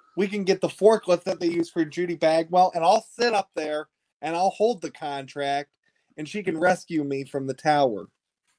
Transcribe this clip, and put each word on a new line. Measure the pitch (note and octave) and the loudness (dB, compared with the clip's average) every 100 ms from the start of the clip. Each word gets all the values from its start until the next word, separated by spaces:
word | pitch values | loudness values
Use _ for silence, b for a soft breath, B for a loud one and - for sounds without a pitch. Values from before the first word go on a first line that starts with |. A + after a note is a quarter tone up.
| b - | b -4
we | G3 | -2
can | G3+ | 0
get | F#3+ F#3+ | 0 0
the | E3 | 0
forklift | - G3+ A3 - F3 - | 2 4 4 2 0 0
that | E3 | -4
they | E3+ | -2
use | E3+ E3 | -2 -2
for | F3 D#3 | -2 -4
Judy | E3+ F3+ E3 | -4 -6 0
Bagwell, | D#3+ D#3+ E3 F3+ F#3 | 2 2 2 4 4
and | F3+ | 4
I'll | E3 A3 - | 4 2 0
sit | - A#3+ G#3 | -2 0 0
up | - - | -4 -6
there | D3+ D3+ D#3 _ _ _ | -6 -6 -8 _ _ _
and | D3+ E3+ | -6 0
I'll | F#3+ | 0
hold | - G#3+ G#3 | 2 0 0
the | D#3+ | -8
contract, | - D#3 C#3 C3+ C#3+ C#3+ C#3 D3 _ _ _ _ - | -10 -10 -8 -10 -6 -4 -4 -6 _ _ _ _ -14
and | D3+ | -10
she | G#3 | -8
can | F#3 D#3+ | -6 0
rescue | D#3+ D#3+ - E3 | 2 0 -2 -4
me | C#3+ C#3 C3+ | -2 -6 -6
from | C#3+ C3+ | -8 -6
the | |
tower. | B2+ D#3 D3 C3+ G2+ F2+ _ _ _ _ | -4 0 2 2 -2 -12 _ _ _ _